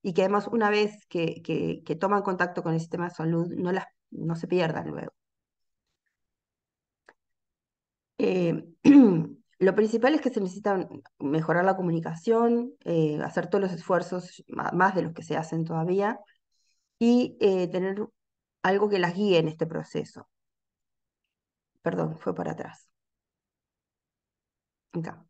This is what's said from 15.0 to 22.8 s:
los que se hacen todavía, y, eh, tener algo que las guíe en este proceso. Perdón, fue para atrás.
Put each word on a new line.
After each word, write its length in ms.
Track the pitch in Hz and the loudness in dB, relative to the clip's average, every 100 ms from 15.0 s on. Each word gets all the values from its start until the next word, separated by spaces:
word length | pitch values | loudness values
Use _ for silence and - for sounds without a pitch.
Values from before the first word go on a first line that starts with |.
los 100 | 165 | -4
que 120 | - | -8
se 120 | - 151 | -8 -6
hacen 280 | 160 165 | -4 -6
todavía, 540 | 165 165 165 185 202 233 - _ _ _ _ _ _ _ | -4 -4 -2 0 -2 -4 -14 _ _ _ _ _ _ _
y, 380 | 233 240 254 - | 4 4 2 0
eh, 280 | 208 190 180 | 0 2 0
tener 380 | 185 190 196 220 _ _ _ _ _ | -2 -4 -4 -8 _ _ _ _ _
algo 260 | - 202 208 | 0 2 2
que 120 | 202 | 2
las 140 | 175 | 0
guíe 240 | 175 208 175 | 0 4 4
en 100 | 160 | 2
este 180 | 160 165 | -2 -6
proceso. 600 | 160 156 - - - - _ _ _ _ _ _ _ _ _ _ _ _ _ _ _ | -6 -8 -8 -8 -14 -20 _ _ _ _ _ _ _ _ _ _ _ _ _ _ _
Perdón, 340 | - 175 160 160 | -6 -4 -4 -4
fue 180 | - | -8
para 180 | 180 170 | -6 -6
atrás. 360 | 165 - - | -8 -12 -16